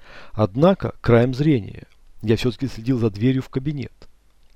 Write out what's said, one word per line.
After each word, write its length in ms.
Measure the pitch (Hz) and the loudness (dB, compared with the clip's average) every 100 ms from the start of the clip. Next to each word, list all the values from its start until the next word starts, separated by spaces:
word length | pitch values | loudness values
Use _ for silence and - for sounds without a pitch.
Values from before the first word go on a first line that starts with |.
| - - - | -20 -20 -8
Однако, 640 | - 107 113 175 196 - - | -2 -2 4 4 4 -2 -4
краем 320 | - 117 127 | 2 4 4
зрения, 540 | 131 151 131 98 - - _ - - | 2 2 0 -2 -14 -20 _ -20 -6
я 160 | 107 113 | 0 0
все-таки 320 | 127 - 127 | 0 -2 -6
следил 300 | 110 113 127 | -6 -4 0
за 100 | 113 | 0
дверью 340 | 98 123 131 | 0 0 0
в 60 | 123 | -4
кабинет. 600 | 139 135 147 110 - - - _ _ - | -6 -6 -6 -10 -14 -20 -20 _ _ -18